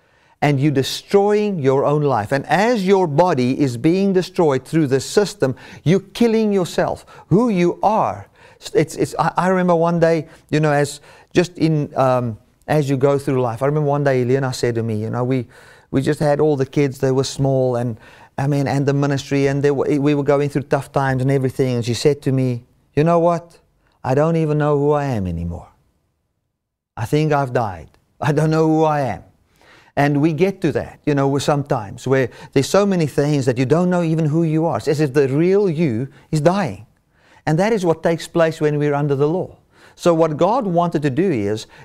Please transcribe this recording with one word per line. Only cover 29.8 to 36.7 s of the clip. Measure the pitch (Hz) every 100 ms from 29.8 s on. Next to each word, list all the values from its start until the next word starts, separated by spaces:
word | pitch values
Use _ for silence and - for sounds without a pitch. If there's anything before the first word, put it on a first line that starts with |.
| _ -
And | 143 147
we | 156
get | 151 190 196
to | 165
that, | 117 78 - -
you |
know, | 143 139 139
sometimes | 135 147 139 131 104 123 -
where | 135 123 - -
there's | 139 135
so | 190
many | 202 185 151
things | - 143 151 127
that | 120
you |
don't | 131 156 180
know | 180
even | 170 160 156
who | 160
you | 165 156 165
are. | 113
It's | -
as | 151
if | 151
the | 131 135
real | 139 175 196 202
you | 151 170 110 135 - -
is | 156
dying. | 151 190 160